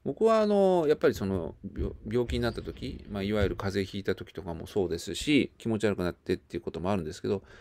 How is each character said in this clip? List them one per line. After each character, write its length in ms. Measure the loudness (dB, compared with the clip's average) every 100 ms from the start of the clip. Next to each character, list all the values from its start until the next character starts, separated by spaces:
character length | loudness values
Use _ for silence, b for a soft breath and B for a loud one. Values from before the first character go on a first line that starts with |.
僕 200 | -6 2
は 160 | 4 4
あ 60 | 4
の、 380 | 6 6 6 4
や 80 | 4
っ 20 |
ぱ 120 | 4
り 40 |
そ 120 | 2 0
の、 280 | -2 -4 -8 -12 -6
病-、 160 | -6 -6 -4
病 180 | -2 0
気 60 |
に 60 | 0
な 120 | -2
っ 20 |
た 80 | -2
時、 440 | -8 -10 -10 -10 -8
ま 100 | -4
あ、 40 |
い 80 | 0
わ 100 | 2
ゆ 60 | 2
る 60 | 0
風 260 | -2 -2
邪 100 | -2
ひ 80 | -4
い 40 |
た 120 | -4 -4
時 180 | -6
と 80 | -12
か 120 | -8
も 120 | -8 -4
そ 220 | -2 0
う 20 |
で 80 | -2
す 160 | -6
し、 380 | -6 2 4 2 -2
気 100 | -4
持 100 | 0
ち 80 | 0
悪 120 | 0
く 60 |
な 100 | -2
っ 20 | -4
て 200 | -4 -4
っ 20 |
て 180 | -4 -8
い 40 |
う 40 |
こ 80 | -8
と 80 | -6
も 120 | -2
あ 40 | -2
る 60 |
ん 40 | -4
で 60 |
す 80 | -6
け 60 | -4
ど、 160 | -4 B B